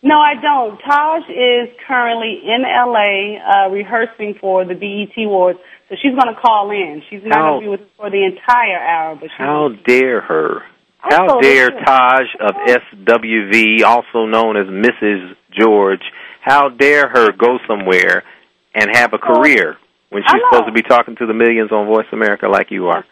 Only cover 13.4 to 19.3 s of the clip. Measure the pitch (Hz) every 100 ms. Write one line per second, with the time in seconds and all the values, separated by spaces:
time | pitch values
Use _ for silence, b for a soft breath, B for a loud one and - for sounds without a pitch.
13.4 | 98 110 110 110 107 120 - 117 110 113
14.4 | 113 107 95 95 113 120 107 101 90 95
15.4 | _ - 110 104 98 95 - B B B
16.4 | - 143 143 120 139 147 139 123 113 95
17.4 | 117 123 - 107 95 92 90 90 - b
18.4 | b _ _ - 147 120 120 - -